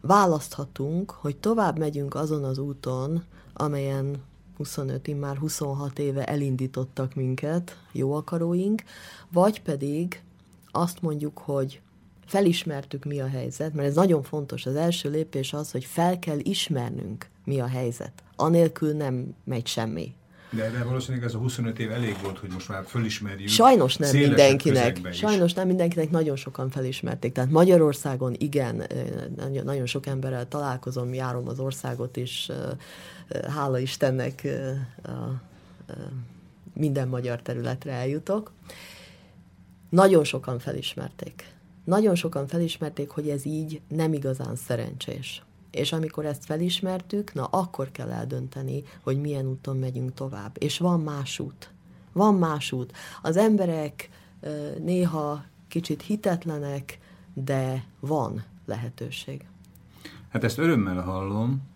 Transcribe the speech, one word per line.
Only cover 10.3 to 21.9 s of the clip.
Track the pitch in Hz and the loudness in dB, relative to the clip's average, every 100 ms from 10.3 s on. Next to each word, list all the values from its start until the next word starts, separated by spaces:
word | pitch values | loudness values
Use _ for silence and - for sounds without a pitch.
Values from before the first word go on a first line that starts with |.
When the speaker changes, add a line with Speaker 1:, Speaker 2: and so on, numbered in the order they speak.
| - - - - | -20 -20 -20 -6
Speaker 1:
azt | - 175 - | 0 0 0
mondjuk, | 165 151 151 - | -2 -2 -4 -8
hogy | - 139 135 - - - - - - | -4 -2 -2 -6 -20 -20 -20 -20 0
felismertük, | 196 196 175 - 143 139 143 | 4 6 4 0 -6 -6 -8
mi | 147 143 | -4 -4
a | 131 | -2
helyzet, | 135 123 - 156 | -2 -4 -4 -4
mert | 151 143 | 0 2
ez | |
nagyon | 143 190 160 | 6 6 6
fontos. | 131 151 139 120 - | 2 -6 -6 -6 -2
Az | 139 | 0
első | 170 170 147 | 2 0 0
lépés | 151 160 139 131 | -2 -2 -4 -4
az, | 147 151 | -4 -4
hogy | 135 | -6
fel | 131 - 175 185 | -4 0 2 2
kell | 175 147 | -2 -4
ismernünk, | 135 196 - 139 120 127 92 110 - _ | -2 -2 0 -2 -2 -6 -8 -10 -14 _
mi | - 139 | -4 -2
a | 123 | 0
helyzet. | 127 127 120 - - - - | -2 -2 -4 -10 -14 -20 0
Anélkül | 156 170 165 160 156 | 4 8 6 4 0
nem | 151 143 127 123 - | 0 -2 -2 -4 -10
megy | - 127 123 | -6 -4 -2
semmi. | - 110 80 120 - _ - - | -2 -2 -4 -8 -12 _ -20 -8
Speaker 2:
De, | 110 110 | -4 -4
de | 120 | -2
valószínűleg | 120 127 123 127 | -2 -2 -4 -4
ez | 120 | -4
a | 110 | -2
huszonöt | 123 - 117 113 | -2 -2 -4 -2
év | 110 | -4